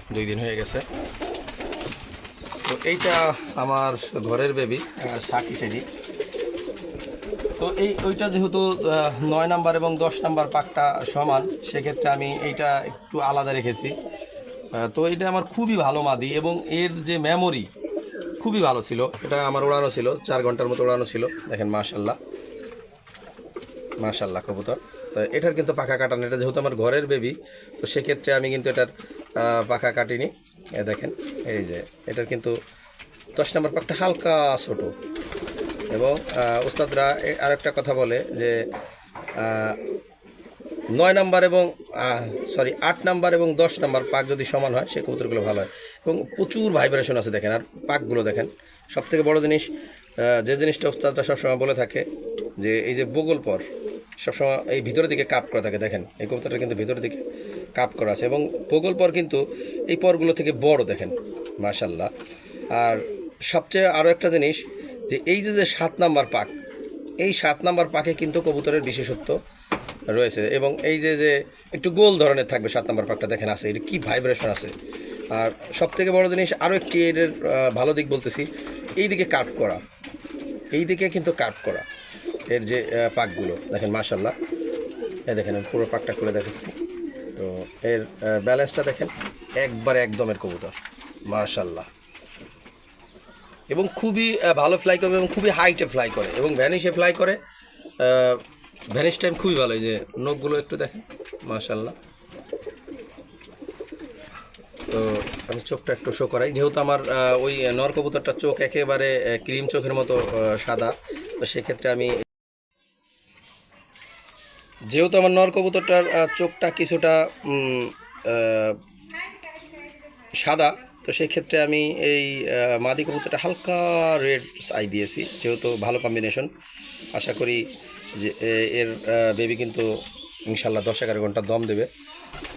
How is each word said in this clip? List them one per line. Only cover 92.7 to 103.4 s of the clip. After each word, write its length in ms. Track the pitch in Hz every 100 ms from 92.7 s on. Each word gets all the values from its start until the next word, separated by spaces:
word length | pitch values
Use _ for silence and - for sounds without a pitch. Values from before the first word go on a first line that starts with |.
| - - - - - - - - - -
এবং 200 | 151 196 -
খুবই, 440 | 226 208 226 220
আহ, 140 | 175
ভালো 220 | 156 147 180
ফ্লাই 200 | 185 180
করবে 180 | 185 185
এবং 120 | 180
খুবই 160 | - 208
হাইটে 360 | 170 180 175 156
ফ্লাই 240 | 131 117
করে 160 | 107 95 101
এবং 180 | 147
ভ্যানিশে 360 | 139 139 180 175
ফ্লাই 220 | 170 175
করে। 200 | 175 185
আহ, 1080 | 208 - - - - - - 127 127 127 123 - - - - -
ভ্যানিশ 300 | 117 160 -
টাইম 160 | 180
খুবই 200 | 165 190
ভালো, 200 | 151 123
এই 60 | 113
যে 200 | 113 107 - 123
নখগুলো 400 | 135 147 143 147
একটু 180 | 139 147
দেখেন, 240 | 139 214 - - - -
মাশাআল্লাহ। 520 | - 110 - 110 117 - - - - - - - 415 - - 523 440 - - -